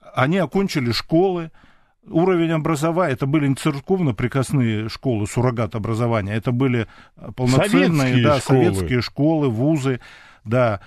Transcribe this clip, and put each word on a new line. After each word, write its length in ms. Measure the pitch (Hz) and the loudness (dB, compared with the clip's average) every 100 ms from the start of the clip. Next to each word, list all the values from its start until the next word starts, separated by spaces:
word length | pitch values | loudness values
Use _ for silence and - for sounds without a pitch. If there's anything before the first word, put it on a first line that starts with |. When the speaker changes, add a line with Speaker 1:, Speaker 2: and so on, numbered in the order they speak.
Speaker 1:
А, 220 | - - | -10 -4
они 140 | 131 190 | 0 0
окончили 540 | 160 196 196 160 120 | 0 -2 -2 -2 -2
школы, 600 | 110 - 165 190 175 160 - - _ _ _ - | -4 0 2 2 0 -8 -16 -20 _ _ _ -4
Уровень 440 | 160 185 175 165 | 0 2 2 0
образования, 600 | 160 151 156 160 165 170 | 0 -2 -2 -2 0 -2
это 140 | 127 135 | -2 -2
были 200 | 156 143 | 0 0
не 60 | 135 | 0
церковно-приказные 1300 | 160 139 - 190 156 104 123 139 123 143 117 107 110 | -2 -4 -2 0 0 -2 -2 -2 0 0 0 -2 -6
школы, 380 | - 139 113 104 | -6 -4 -2 -2
суррогат 480 | - 123 117 107 113 | -2 -2 -2 -4 -4
образования, 580 | 104 110 120 113 95 | -4 -2 0 -2 -2
это 180 | 110 131 | -4 -2
были, 360 | 120 135 120 107 - - - | 0 0 0 -4 -10 -20 -20
э, 140 | - - | -16 -4
полноценные, 600 | 123 139 202 - - 156 | 2 2 4 4 4 2
Speaker 2:
Советские 240 | 131 123 | 2 4
Speaker 1:
да, 160 | 113 - | 4 2
Speaker 2:
школы. 240 | - 131 | 2 4
Speaker 1:
советские 380 | 113 95 87 123 | 4 2 -2 -2
школы, 480 | - - 151 160 143 | -2 -2 0 2 0
вузы, 500 | 107 143 160 131 123 - - - - | 0 0 0 -2 -4 -8 -20 -20 -18
да, 380 | 107 120 120 98 | -4 0 0 -2